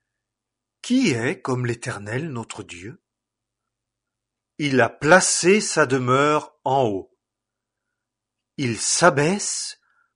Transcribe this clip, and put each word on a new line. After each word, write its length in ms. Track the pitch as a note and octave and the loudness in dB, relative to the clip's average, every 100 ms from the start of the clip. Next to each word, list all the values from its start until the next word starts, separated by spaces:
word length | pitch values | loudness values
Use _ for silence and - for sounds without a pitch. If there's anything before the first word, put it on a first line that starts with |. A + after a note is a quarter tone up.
| _ _ _ _ _ _ _ _ | _ _ _ _ _ _ _ _
Qui 300 | - B3+ B3 | -2 0 2
est 300 | B2 A#2+ F#3+ | 0 -2 -4
comme 240 | - B2 B2 | -4 -4 -4
l'Éternel 680 | A#2 - G#2 G2+ A#2+ E3 | -6 -8 -12 -8 -8 -8
notre 320 | B2 A2+ - | -10 -12 -14
Dieu ? 380 | F#2 F2 F#2+ E3+ _ _ _ _ _ _ _ _ _ _ _ _ _ _ _ - | -16 -16 -18 -18 _ _ _ _ _ _ _ _ _ _ _ _ _ _ _ -6
Il 240 | D3 C3 | 0 2
a 80 | A2+ | 2
placé 720 | - D3 F3+ F#3 - E3 G#3 | 2 6 6 6 0 2 2
sa 240 | - - C#3+ | 2 0 2
demeure 720 | C3 B2 C3 D3 D3+ - _ | 0 2 2 2 0 -4 _
en 200 | - C3+ | -2 0
haut. 340 | B2 G2 - _ _ _ _ _ _ _ _ _ _ _ _ _ _ - | 0 -2 -10 _ _ _ _ _ _ _ _ _ _ _ _ _ _ -6
Il 200 | C3 G#2+ | -4 -2
s'abaisse 1000 | - - E3+ C#3+ D3 G3+ - - - - _ _ _ | -2 2 4 4 0 -2 -6 -8 -10 -16 _ _ _